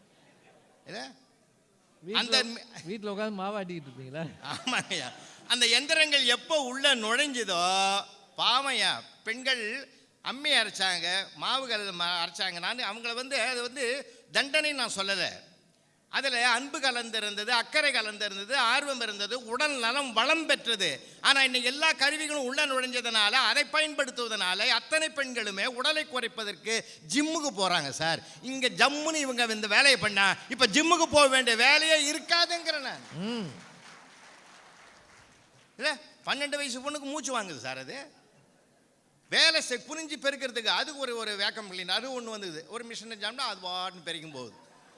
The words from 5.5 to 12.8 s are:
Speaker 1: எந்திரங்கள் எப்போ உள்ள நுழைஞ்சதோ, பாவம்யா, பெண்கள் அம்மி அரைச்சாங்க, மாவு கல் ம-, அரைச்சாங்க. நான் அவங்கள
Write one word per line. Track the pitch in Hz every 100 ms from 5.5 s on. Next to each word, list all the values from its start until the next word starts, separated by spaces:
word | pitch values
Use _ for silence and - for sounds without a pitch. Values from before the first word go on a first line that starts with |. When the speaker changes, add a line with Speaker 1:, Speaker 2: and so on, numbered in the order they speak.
| 240 233
Speaker 1:
எந்திரங்கள் | 233 294 320 311 285 240
எப்போ | 240 247 311
உள்ள | 247 262 285 247
நுழைஞ்சதோ, | 214 240 294 247 190 175 180 190 196 196 - - - -
பாவம்யா, | 190 254 277 233 185 120 - -
பெண்கள் | 208 240 254 247 214 269 262 - _ _
அம்மி | 175 247 294
அரைச்சாங்க, | 262 208 190 190 175 170 190 185 156
மாவு | 185 254 254
கல் | 220 202
ம-, | 175 175 175 175
அரைச்சாங்க. | 175 190 175
நான் | 185
அவங்கள | 247